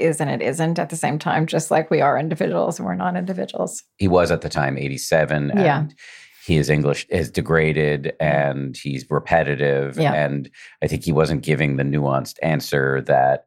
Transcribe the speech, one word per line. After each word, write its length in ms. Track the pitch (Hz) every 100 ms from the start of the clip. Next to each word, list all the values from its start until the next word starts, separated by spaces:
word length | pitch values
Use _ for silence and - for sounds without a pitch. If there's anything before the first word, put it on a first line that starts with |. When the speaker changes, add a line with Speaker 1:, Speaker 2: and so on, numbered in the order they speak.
Speaker 1:
is 200 | 165 151
and 80 | 143
it 140 | 135
isn't 360 | 104 165 160 170
at 100 | 175
the 60 | 160
same 220 | - 151
time, 260 | 156 156 156
just 240 | 160 -
like 200 | 160 160
we 80 | 156
are 180 | 139 131
individuals 600 | 156 160 175 170 170 -
and 60 | 185
we're 80 | 180
not 200 | 185 180
individuals. 680 | 180 185 190 - 185 - - -
Speaker 2:
He 100 | 98
was 220 | 90 85
at 80 | 82
the 80 | 80
time 280 | 78 69 67
eighty-seven, 760 | 69 67 - 80 76 76 71
Speaker 1:
Yeah. 240 | 202 175 143
Speaker 2:
and 140 | 151 - - - - - -
his 220 | 82 71
English 380 | 76 69 71 -
is 220 | 90 80
degraded 840 | - 80 80 78 76 76 73 73 -
and 560 | 78 71 71 69 67 64
he's 300 | 71 67 62
repetitive. 840 | 73 - 85 73 69 71 69 69 65
Speaker 1:
Yeah. 140 | 147
Speaker 2:
And 380 | 78 73 71 67 - - -
I 40 | 78
think 160 | 76
he 80 | -
wasn't 300 | 76 78 73
giving 340 | 71 73 73 69
the 40 |
nuanced 520 | 69 73 71 67 64 -
answer 580 | 78 76 - 71 67 67 64
that 400 | 67 65 67